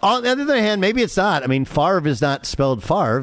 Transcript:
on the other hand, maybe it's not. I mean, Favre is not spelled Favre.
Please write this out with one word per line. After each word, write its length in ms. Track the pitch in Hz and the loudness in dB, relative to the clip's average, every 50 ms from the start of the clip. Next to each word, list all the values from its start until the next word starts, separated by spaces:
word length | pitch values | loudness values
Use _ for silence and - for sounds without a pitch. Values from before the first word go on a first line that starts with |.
on 220 | - 202 240 254 240 | 0 0 2 2 0
the 80 | 247 | 0
other 260 | 262 277 285 302 285 240 | 0 0 0 0 0 2
hand, 220 | 214 214 214 202 | 2 0 0 0
maybe 220 | 185 202 220 254 233 | 0 0 2 0 0
it's 120 | 175 - 196 | 0 0 0
not. 260 | 185 208 175 143 131 | 0 2 0 0 0
I 40 | 127 | 0
mean, 180 | 131 135 131 | 0 0 -2
Favre 420 | - - 156 147 175 196 180 147 151 | -2 0 0 2 2 2 0 0 0
is 120 | 135 107 | -2 0
not 280 | 151 143 139 139 - - | 0 -2 -2 -2 -6 -8
spelled 360 | - - 139 135 131 107 - | -4 -2 0 0 0 -2 -2
Favre. 380 | - 160 208 170 117 113 135 | -2 0 0 0 0 0 0